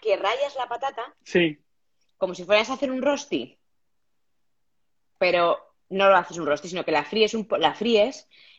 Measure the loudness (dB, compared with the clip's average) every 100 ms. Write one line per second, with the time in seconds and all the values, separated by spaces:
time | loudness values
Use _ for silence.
0 | -2 0 0 -2 -4 -6 -8 -6 -6 -6
1 | -12 -14 -4 0 0 -2 _ _ _ _
2 | _ _ -6 -6 0 0 0 -4 -4 -2
3 | -2 -2 -4 -6 -6 _ _ _ _ _
4 | _ _ _ _ _ _ _ _ _ _
5 | _ _ 0 2 2 0 -6 _ _ 2
6 | 6 6 4 -4 -2 -2 -4 -6 -2 -2
7 | 0 0 0 0 -4 0 0 0 2 2
8 | 2 -2 -16 _ -20